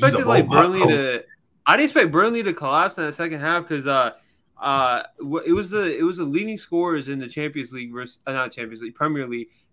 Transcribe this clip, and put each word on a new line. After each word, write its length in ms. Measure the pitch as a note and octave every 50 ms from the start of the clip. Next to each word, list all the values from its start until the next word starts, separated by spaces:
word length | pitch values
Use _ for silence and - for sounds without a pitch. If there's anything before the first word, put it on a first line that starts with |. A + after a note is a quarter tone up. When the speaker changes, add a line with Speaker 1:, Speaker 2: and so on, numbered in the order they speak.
| B3+
Speaker 1:
expected, 220 | C#4 - - C4+ A#3+
like, 160 | - - -
Speaker 2:
robot, 180 | - - - E3+
Speaker 1:
Burnley 160 | F3+ F#3+ F#3+
Speaker 2:
bro. 80 | F#3 -
Speaker 1:
to, 340 | D3+ C#3+ C3+ C3 B2 A#2 - - - _ _ _ _ _ _
I 120 | - E3+ A#3+
didn't 120 | D4+ C#4+
expect 200 | - D#4+ - E3
Burnley 320 | C#3+ E3 G#3 A3+ A#3 A#3 A3
to 100 | G3 E3
collapse 440 | - D3+ C3 C#3 D#3 F3+ F#3+ F#3+ F#3+
in 80 | D#3+
the 60 | D3
second 280 | D3 - E3+ E3+ D#3+ D3
half 280 | C#3+ D#3+ E3+ F3 E3+ -
'cause, 180 | D#3+ C#3+ C3 C#3+
uh, 240 | C#3 C3+ B2+ A2+ - - _ _ _ _ _ _ _ -
uh, 420 | - C#3 C#3 C3+ C3 B2+ B2 A2+ - - - -
w-, 240 | - C#3 D3 D#3+ -
it 80 | D#3+ E3+
was 160 | G3+ G3+ F3
the, 280 | G3+ G#3+ G3 E3+ C#3+ A2+
it 60 | D#3+
was 140 | F3+ F3+ F3
the 60 | F3
leading 340 | C#3 C#3+ F3 G#3 A3 A3 G3+
scorers 500 | - - E3+ E3+ F3 F3 E3 D3 C3 C3+
in 100 | C#3 C3+
the 80 | C3 A#2+
Champions 440 | B2 D3+ D3+ D3+ C#3+ D3 C3 A#2+ C3+
League 200 | B2+ B2 A#2+ A#2
vers-, 260 | B2 B2+ B2 - _ _ C#3
uh, 60 | C3+
not 180 | C3 B2+ A#2+
Champions 300 | - B2+ A#2 A2+ A#2 A2
League, 140 | A#2 A2+ A#2+
Premier 300 | - D3 D#3 D3+ C#3+ C3+ B2
League, 220 | A#2+ A#2+ A2+ - _ _ _ _